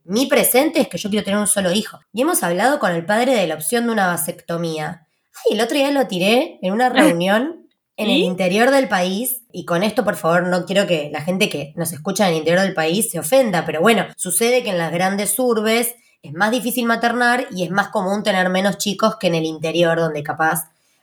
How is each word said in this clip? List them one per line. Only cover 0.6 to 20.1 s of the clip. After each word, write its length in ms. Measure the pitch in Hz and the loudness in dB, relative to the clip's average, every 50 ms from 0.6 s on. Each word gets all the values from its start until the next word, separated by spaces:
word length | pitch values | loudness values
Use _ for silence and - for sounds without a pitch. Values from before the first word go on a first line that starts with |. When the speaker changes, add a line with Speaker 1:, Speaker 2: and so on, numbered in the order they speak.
| 285 320 320 320 | 4 4 2 0
Speaker 1:
es 60 | 240 - | 0 0
que 100 | - 175 | -2 -6
yo 120 | - 208 | -6 -2
quiero 140 | 196 214 196 | -2 -2 -2
tener 160 | 202 196 208 | 0 0 0
un 80 | 208 202 | 0 0
solo 240 | - 202 196 180 | 0 0 0 0
hijo. 280 | 170 214 208 - - - _ _ | 0 0 -2 -4 -8 -16 _ _
Y 100 | - 208 254 | -4 -2 0
hemos 180 | 330 359 - - | 0 0 0 0
hablado 360 | 175 175 180 208 254 285 294 | 0 0 2 2 2 2 2
con 120 | - 190 | 0 0
el 140 | 175 170 165 | 0 -2 -2
padre 300 | 170 208 220 247 254 262 | 0 0 0 2 2 2
de 120 | 226 185 160 | 2 2 0
la 80 | 156 | -2
opción 300 | 156 156 - 240 233 233 | -4 -4 -2 -2 0 0
de 60 | 233 226 | 0 0
una 140 | 214 196 180 | 0 0 0
vasectomía. 1000 | 170 165 - - 170 - - - 170 165 170 165 160 156 151 151 180 - - _ _ _ _ _ _ - - | 0 -2 -4 -6 -8 -10 -8 -6 -6 -4 -4 -4 -4 -4 -6 -8 -8 -12 -16 _ _ _ _ _ _ -4 -2
Ay, 100 | 480 240 | -2 0
el 60 | 208 | 0
otro 160 | 233 - 311 294 | 0 -2 0 0
día 140 | 269 285 | 0 2
lo 160 | 285 277 254 262 | 2 0 0 0
tiré 500 | 202 175 180 202 226 247 311 339 - - - | -2 0 2 4 4 2 2 0 -4 -6 -4
en 100 | 185 196 | -2 0
una 160 | 220 254 254 | 0 0 2
Speaker 2:
<laughs> 0 | |
Speaker 1:
reunión 680 | 247 311 302 - 175 170 175 190 202 220 254 320 339 - - _ _ _ _ _ _ - | 4 6 6 6 4 4 2 2 2 2 0 -2 -6 -10 -16 _ _ _ _ _ _ -6
en 120 | 208 208 | -2 0
el 80 | 247 294 | 2 2
Speaker 2:
¿Y? 60 | 370 | 2
Speaker 1:
interior 480 | 180 185 175 190 180 180 208 233 262 | 0 0 -2 -2 0 2 2 4 4
del 160 | 269 277 269 - | 4 4 2 2
país, 540 | 208 190 180 185 190 196 247 262 - - - _ | 0 0 0 0 -2 -2 -4 -4 -6 -8 -10 _
y 140 | - 185 165 | -12 -12 -6
con 180 | - 170 170 196 | -2 -2 0 0
esto, 200 | 220 220 - 220 | 0 0 0 -2
por 120 | 208 196 | -2 -4
favor, 320 | - - 160 165 180 180 180 | -2 0 2 2 2 2 2
no 180 | 180 180 170 | 0 -2 -2
quiero 220 | - 190 196 202 170 | 0 0 0 2 2
que 220 | 175 156 143 147 | 0 -2 -2 -4
la 100 | 147 147 | -8 -6
gente 280 | 147 175 185 190 208 - | -4 -4 0 0 0 0
que 240 | - 147 143 147 - | -2 -4 -8 -8 -8
nos 160 | 170 165 - | -6 -6 -6
escucha 340 | - 135 - 202 190 - 208 | -6 -6 -6 -4 0 2 2
en 60 | 185 | 2
el 60 | 165 160 | 2 0
interior 240 | 156 160 170 180 196 | 0 2 2 2 2
del 100 | 190 170 | 0 0
país 380 | - 160 160 170 208 220 - | -2 0 0 0 0 -2 -2
se 80 | - 165 | -4 -6
ofenda, 440 | 143 - 262 269 262 226 180 165 151 | -2 2 2 4 4 4 0 -2 -2
pero 160 | 165 156 151 | -2 -2 0
bueno, 240 | 170 220 233 202 170 - - | 2 2 2 2 0 -4 -6
sucede 480 | - - 185 175 - 233 233 247 254 247 | -8 -6 -4 -2 0 0 2 2 0 0
que 60 | 214 | 0
en 80 | 190 175 | -2 -2
las 140 | 165 160 | -2 -2
grandes 460 | 156 170 185 190 196 196 208 196 - - | -2 0 0 0 0 -2 -2 -2 -2 0
urbes 560 | 254 247 226 214 208 220 220 233 240 233 - - _ _ _ _ - | 0 0 0 0 0 0 0 0 0 -2 -6 -12 _ _ _ _ -18
es 100 | 143 143 | -14 -4
más 160 | 165 202 220 | 0 0 0
difícil 340 | 233 254 - 247 - 247 233 | 0 0 -2 -2 -2 -2 0
maternar 640 | 233 233 220 233 233 226 240 247 240 240 247 269 - | 0 0 0 0 0 0 2 2 2 2 0 -2 -4
y 120 | - 180 180 | -6 -6 -4
es 60 | 160 | -2
más 200 | 180 202 202 - | 0 -2 -2 0
común 340 | - 214 190 185 196 214 196 | -2 -2 -2 0 -2 0 0
tener 260 | 214 196 185 180 185 | 0 0 2 2 2
menos 280 | 185 190 190 202 185 - | 0 2 2 0 0 -2
chicos 400 | - 208 185 - - 220 - - | -2 -4 -2 0 0 0 0 0
que 100 | - 180 | 0 0
en 80 | 170 | 0
el 80 | 165 160 | 0 -2
interior, 540 | 160 160 151 151 160 156 170 170 165 165 165 | -4 -4 -4 -4 -2 0 2 2 2 2 2
donde 240 | 165 160 | 0 0